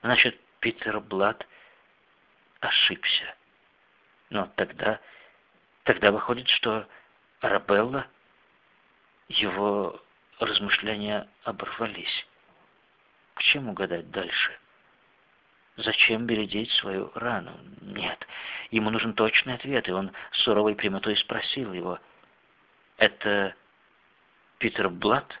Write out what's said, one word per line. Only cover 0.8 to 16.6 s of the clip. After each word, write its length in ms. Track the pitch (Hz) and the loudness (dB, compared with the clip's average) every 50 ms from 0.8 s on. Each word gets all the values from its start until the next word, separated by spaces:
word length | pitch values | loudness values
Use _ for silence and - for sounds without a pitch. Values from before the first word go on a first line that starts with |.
| - 110 104 107 | -6 -4 -4 -4
Блад 480 | 104 - 104 95 98 104 113 - - _ - - - - - _ _ _ _ _ _ _ _ _ _ _ _ _ _ _ _ _ | -4 -2 0 2 4 2 2 0 -10 _ -18 -20 -20 -20 -20 _ _ _ _ _ _ _ _ _ _ _ _ _ _ _ _ _
ошибся. 760 | - - - - - - 95 - - - - - - - - _ _ _ _ _ _ _ _ _ _ _ _ _ _ _ _ _ _ _ | -4 0 2 4 4 2 2 0 -2 -2 -2 -2 -2 -6 -14 _ _ _ _ _ _ _ _ _ _ _ _ _ _ _ _ _ _ _
Но 200 | 104 104 95 92 - | -4 -4 -4 -4 -2
тогда, 420 | - 95 - - - - 107 110 - - - - - - - _ _ _ _ _ _ _ _ _ _ _ | -4 -4 -4 -4 -2 -2 -2 -2 -2 -6 -20 -20 -20 -20 -20 _ _ _ _ _ _ _ _ _ _ _
тогда 260 | - 123 - - 104 | 2 2 6 6 6
выходит, 380 | 98 - - - 120 120 127 - | 6 6 0 0 -2 -2 2 2
что 400 | - - - 120 107 110 104 - - - - _ _ _ _ _ _ _ | 2 2 2 0 -2 -2 -4 -8 -16 -20 -20 _ _ _ _ _ _ _
Арабелла, 680 | - 107 98 98 - - 101 101 107 123 131 139 127 - _ _ _ _ _ _ _ _ _ _ _ _ _ _ _ _ _ _ _ _ _ _ _ _ | -2 2 2 2 4 4 4 4 4 4 0 -4 -6 -6 _ _ _ _ _ _ _ _ _ _ _ _ _ _ _ _ _ _ _ _ _ _ _ _
его 720 | - - 104 101 90 95 101 104 101 101 98 85 - - - _ _ _ _ _ _ - | -2 0 0 0 0 0 0 2 2 2 0 -2 -4 -8 -18 _ _ _ _ _ _ -4
размышления 880 | 113 110 104 - 104 101 - - - 107 110 104 104 104 104 104 - - _ _ - | -4 -2 0 -2 0 2 0 0 0 -2 -4 -4 -2 -2 -2 -2 -4 -6 _ _ -8
оборвались. 840 | 120 110 98 - - - - 113 110 101 87 80 - - - - _ _ _ _ _ _ _ _ _ _ _ _ _ _ _ _ _ _ _ _ _ _ | -8 -6 -6 -8 -10 -4 -4 -4 -4 -4 -6 -8 -6 -6 -6 -8 _ _ _ _ _ _ _ _ _ _ _ _ _ _ _ _ _ _ _ _ _ _
К 80 | - - | 0 2
чему 300 | - - 147 135 117 98 | 2 2 2 0 -6 -4
гадать 380 | 90 98 90 87 85 82 - | -4 -2 -2 -2 -6 -6 -6
дальше? 480 | - 98 92 85 - - - - - - _ _ _ _ _ _ _ _ _ _ _ _ _ _ _ _ _ _ _ _ _ _ _ | -6 -6 -6 -4 -2 0 0 -2 -2 -8 _ _ _ _ _ _ _ _ _ _ _ _ _ _ _ _ _ _ _ _ _ _ _
Зачем 500 | - - 110 110 - - - 113 110 117 | -6 -4 -2 4 4 4 4 4 0 0
бередить 460 | 117 117 107 107 98 101 104 | 0 0 0 0 -2 -2 -4